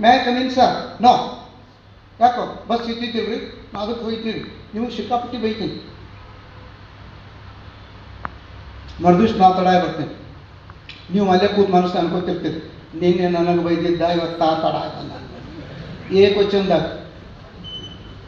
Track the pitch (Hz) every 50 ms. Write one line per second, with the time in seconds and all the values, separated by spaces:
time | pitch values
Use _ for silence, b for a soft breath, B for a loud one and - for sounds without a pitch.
0 | 214 233 254 262 254 247 247 254 254 262 - 262 233 - - - - - - -
1 | 208 247 - - - - - - - - - - - - - - - - - -
2 | - - - - 226 247 240 226 175 - - - - - 226 233 233 233 226 233
3 | 240 214 202 220 196 196 240 269 - - - - - - - 196 208 214 233 -
4 | 214 226 226 - - 226 196 147 - - - - - - - 214 247 240 - 214
5 | 202 - 247 240 - - - 233 220 220 214 - 185 147 - - - - - -
6 | - - - - - - - - - - - - - - - - - - - -
7 | - - - - - - - - - - - - - - - - - - - -
8 | - - - - - - - - - - - - - - - - - - - -
9 | 165 175 175 175 226 - - - 185 185 185 185 180 185 180 180 170 143 - -
10 | 139 - - - - - - - - - - - - - - - - - - -
11 | - - 175 202 202 190 185 185 202 202 - 202 196 185 180 180 180 175 185 180
12 | 170 170 175 175 - 180 175 - - 156 - - - - - - - - - 160
13 | 175 175 180 190 180 175 175 170 170 175 175 170 165 175 170 160 165 170 170 165
14 | 165 170 175 165 165 165 - - 165 160 156 - - - - 156 - - - -
15 | 143 135 - - - - - - - - - - - - - - - - - -
16 | - - 180 196 196 196 196 208 196 - 202 196 190 185 170 151 - - - -
17 | - - - - - - - - - - - - - - - - - - - -
18 | - - - - -